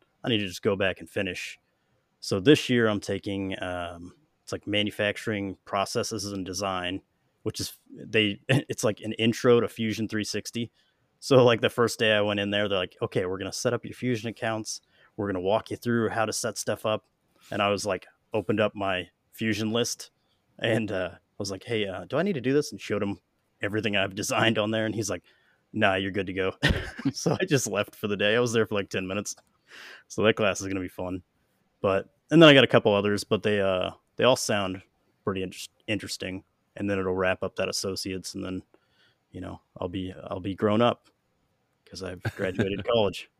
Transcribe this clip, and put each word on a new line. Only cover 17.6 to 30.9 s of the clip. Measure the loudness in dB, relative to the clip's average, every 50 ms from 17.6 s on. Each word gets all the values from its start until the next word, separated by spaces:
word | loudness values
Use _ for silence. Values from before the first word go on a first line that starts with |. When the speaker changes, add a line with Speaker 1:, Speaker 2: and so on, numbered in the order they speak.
Speaker 1:
I | 0 0
was | 0 0 -2
like, | -2 -4 -4 -6 -12 _ _ _ _ -4
opened | -4 -2 0 0 2
up | 0 0 0
my | -2 -4 -2 -2 -4 -6 -8 _ _ _ _ -10
Fusion | -4 -2 -2 -2 -2 -2 -2 0
list | 0 -2 -2 -4 -8 -12 -18 _ _ _ _ _ _ _ _ _ -6
and, | -2 0 0 0 -2 -2
uh, | -4 -4 -4 -6 -8
I | -12 _ _ _ -10
was | -8 -8
like, | -8 -10 -8
"Hey, | -4 -4 -2 -2 -4
uh, | -6 -8 -8
do | -4 -4 -2
I | -2
need | -2 -2
to | -2
do | 0 2 2
this?" | 2 2 0 -6
And | -12
showed | -6 -4 -2 -2 -2
him | -2 -4 -6 _ _ _ _ _ _ _ _
everything | -6 -2 -2 -2 0 0 0 0
I've | 0 0 -2
designed | -4 -4 -2 0 2 4 4 4 2
on | 0 0
there. | 0 0 -2 -2
And | -2
he's | -4 -4 -4
like, | -6 -8 -10 _ _ _ _ _ _ _ _ _ 0
"Nah, | 2 4 4 4
you're | 2 0 -2
good | -2 -4 -4 -4
to | -2
go." | -2 -2 -2 -2 0 0
<laughs> | 0 0 -2 -4 -8 -10 -6 -4 -4 -4
So | -2 -2 -2 -2 0
I | 0
just | 2 2 2 2 0
left | 0 -2 -2 -2 -6
for | -6 -4 -4
the | 0 2
day. | 2 4 4
I | 4
was | 2 2 2
there | 0 0 2
for, | 0
like, | -4 -4 -4
ten | -4 -6 -4 -4
minutes. | -4 -6 -6 -8 -10 -14 _ _ _ _ _ _ -20 -20 -20 -20 -20 -20 -20 _
So | -4 2 2
that | 4 4
class | 4 0 0 0 -2
is | -4 -6
gonna | -6 -6
be | -6
fun. | -8